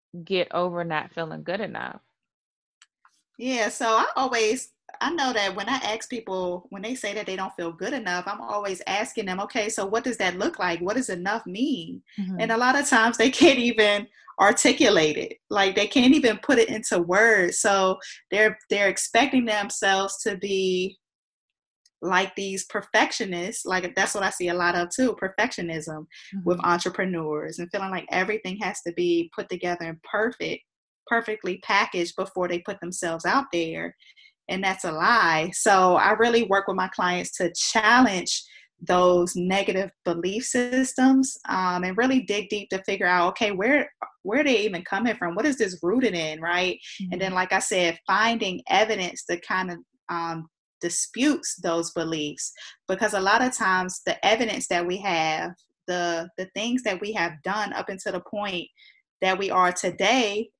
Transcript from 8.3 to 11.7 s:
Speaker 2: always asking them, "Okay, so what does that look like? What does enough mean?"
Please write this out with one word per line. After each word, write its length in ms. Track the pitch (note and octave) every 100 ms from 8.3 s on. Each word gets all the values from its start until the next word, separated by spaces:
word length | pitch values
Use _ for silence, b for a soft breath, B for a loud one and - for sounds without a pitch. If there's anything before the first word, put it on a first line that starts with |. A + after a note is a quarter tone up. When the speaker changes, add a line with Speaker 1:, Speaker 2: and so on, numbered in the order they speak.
| G#3+
Speaker 2:
always 400 | A#3 G#3 G3+ F3+ -
asking 400 | G3 B3 - G3
them, 140 | F3+
"Okay, 280 | G#3 B3 G#3+
so 160 | A3
what 200 | G3 A3
does 120 | B3+ A3+
that 200 | F#3+ F3+
look 200 | B3 F#3+
like? 200 | F#3 E3+
What 160 | F3+ A#3
does 120 | B3+
enough 360 | F3+ F#3 A3 F#3
mean?" 540 | F#3+ D4